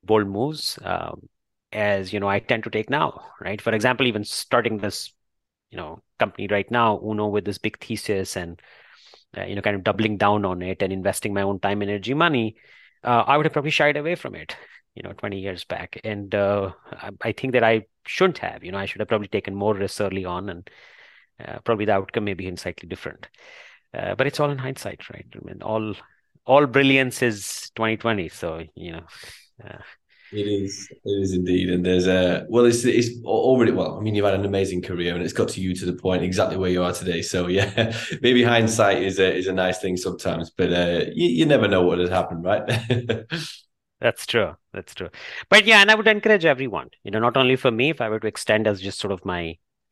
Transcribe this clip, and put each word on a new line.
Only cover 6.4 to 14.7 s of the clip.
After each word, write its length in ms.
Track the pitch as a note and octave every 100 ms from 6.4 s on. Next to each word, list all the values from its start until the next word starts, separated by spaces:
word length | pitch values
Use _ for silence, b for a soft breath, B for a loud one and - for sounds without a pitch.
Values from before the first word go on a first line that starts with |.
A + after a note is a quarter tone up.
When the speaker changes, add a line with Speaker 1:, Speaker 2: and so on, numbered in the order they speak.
| G2+
Speaker 1:
right 220 | G2+ G2
now, 300 | A#2+ A#2 G#2
Uno, 260 | G#2+ G#2+ G#2+
with 160 | G#2
this 140 | F#2+ G2
big 200 | A2+ -
thesis 580 | - A2 - G2 F#2+ -
and, 240 | F2 E2+ b b b b b b b -
uh, 60 |
you 100 | F#2+
know, 80 | G2+
kind 140 | G#2 G2+
of 80 |
doubling 320 | F#2 G2+ G#2+ G#2
down 280 | G#2 G#2
on 160 | G2 F2+
it 220 | F#2 F#2
and 100 | F#2+
investing 400 | F#2+ F#2+ F#2+ G#2+
my 100 | G2+
own 180 | G2 G2+
time, 220 | G2+ G2+
energy, 320 | G2+ G#2 G2+
money, 420 | C#3 E3+ C#3 A2 - b b b b
uh, 200 | - A#2+ -
I 100 | C#3+
would 100 | D3+
have 60 |
probably 180 | D3+ D3
shied 260 | D3+ D3 D3
away 200 | D3 F3
from 180 | -
it, 220 | - - - B